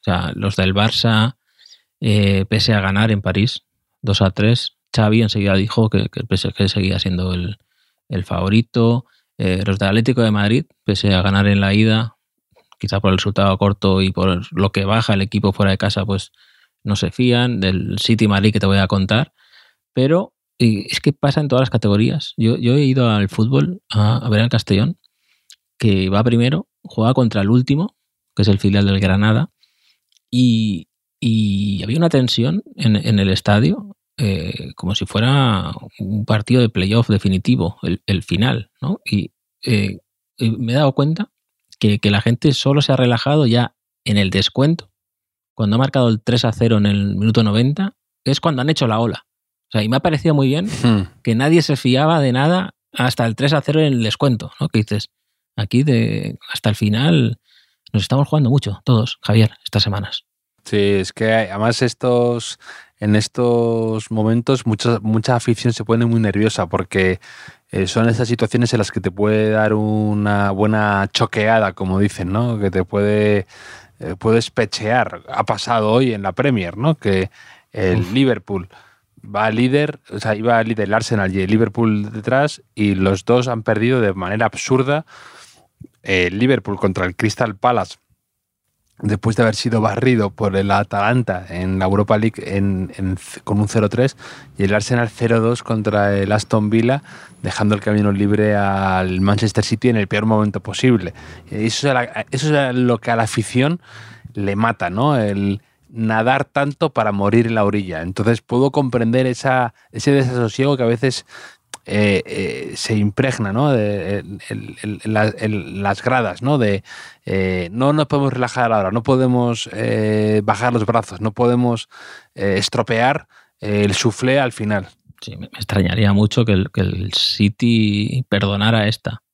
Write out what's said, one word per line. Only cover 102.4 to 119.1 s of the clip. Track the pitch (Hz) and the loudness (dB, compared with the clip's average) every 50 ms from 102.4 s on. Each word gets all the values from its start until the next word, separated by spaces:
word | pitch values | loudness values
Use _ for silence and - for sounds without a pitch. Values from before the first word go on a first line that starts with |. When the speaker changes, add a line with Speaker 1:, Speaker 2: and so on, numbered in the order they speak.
| 139 | -2
Speaker 2:
es | 156 151 | 0 2
a | 143 139 131 123 | 2 0 0 0
lo | 127 127 123 120 110 | 0 2 2 0 0
que | - - | 0 -2
a | 117 | -2
la | 113 113 | 0 0
afición | 110 - - 107 - - 123 127 147 170 175 _ - - - - - - - _ - - | -2 -2 -4 -6 -2 0 0 0 0 0 -4 _ -16 -20 -20 -20 -20 -20 -20 _ -16 -10
le | - 101 98 101 | -6 -4 -4 -2
mata, | 101 110 117 117 - 101 87 | 0 0 -2 -2 -2 -4 -6
¿no? | 90 104 127 147 151 131 | -2 0 0 0 2 0
El | 110 104 101 98 101 101 98 101 _ _ _ _ _ _ | 0 -2 -2 -2 -2 -2 -2 -4 _ _ _ _ _ _
nadar | - 117 113 110 110 110 113 117 131 139 143 | -8 -6 -4 -2 0 0 2 2 2 0 -2
tanto | _ _ 143 143 143 143 _ - 156 | _ _ -4 -2 -2 -2 _ -4 -2
para | - - 113 107 | -2 -2 -2 -2
morir | 101 101 101 101 104 113 117 113 | 0 0 0 2 4 4 2 2
en | 113 | 2
la | 113 104 | 0 0
orilla. | 101 101 104 98 92 87 78 80 | 0 0 -2 -4 -6 -8 -8 -8
Entonces | 87 95 - 107 104 117 113 _ | -8 -6 -2 0 0 0 0 _
puedo | _ - 120 131 139 | _ 0 0 0 2
comprender | 135 151 143 131 120 123 117 113 117 127 131 | 0 0 -2 0 -2 -2 0 0 0 0 0
esa, | 127 123 - - 139 127 127 123 113 - _ _ _ | 0 -4 -4 -2 -2 0 0 -2 -4 -6 _ _ _
ese | _ 117 - - 139 | _ -6 0 2 2
desasosiego | 139 135 123 127 123 120 110 - - 131 139 143 | 2 2 0 0 -2 -2 -2 -2 -2 0 0 0
que | 127 127 | 0 0
a | |
veces, | 117 120 117 - 135 123 - - _ - - - - - _ _ _ - - _ - | 0 0 0 0 -2 -2 -4 -10 _ -20 -20 -20 -20 -20 _ _ _ -20 -20 _ -4
eh, | 101 104 104 101 101 92 - | -2 0 2 2 2 0 -2
eh, | - - - 98 90 - - 85 - - | -4 -8 -6 -6 -6 -6 -8 -10 -10 -10
se | - - - 113 | -10 -6 -2 -2
impregna, | 107 104 104 104 - 131 135 120 - 113 101 95 | 0 0 -2 0 0 -2 -2 -2 -4 -4 -4 -2
¿no? | 113 139 147 | 0 0 2
De, | 139 117 107 104 104 101 85 87 101 101 | 2 0 0 -2 -2 -4 -4 -4 -6 -6
el, | - - 202 165 - - | -6 -10 -14 -16 -12 -10
el, | 110 107 104 104 101 - - | -10 -10 -10 -12 -16 -12 -8
el, | 107 104 - - 107 110 | -8 -8 -8 -6 -2 0
la, | 107 107 107 | 2 2 0
el, | 104 - 113 110 107 101 82 69 85 95 101 | 0 -2 -4 -4 -4 -4 -6 -8 -10 -6 -4
las | 101 98 - - | -4 -4 -2 -2
gradas, | 127 127 127 117 104 87 85 110 | -2 0 0 -2 -2 -6 -6 -2
¿no? | 135 147 143 | -2 0 2
De, | 120 104 101 98 - - - - - - - _ _ | 2 0 0 -2 -4 -10 -20 -20 -20 -20 -20 _ _
eh, | - 98 95 95 92 92 92 90 85 | -6 -4 -2 -2 -2 -2 -4 -6 -6
no | 92 117 131 139 147 | -4 -2 0 2 2
nos | 156 151 | 2 0
podemos | 139 - 143 139 139 120 | 0 0 -2 0 -2 -2
relajar | 123 123 120 - 127 123 117 113 | -2 -4 -4 -2 -2 0 0 2
ahora, | 107 98 92 | 0 0 0
no | 98 117 110 | -2 -2 0
podemos, | - | 2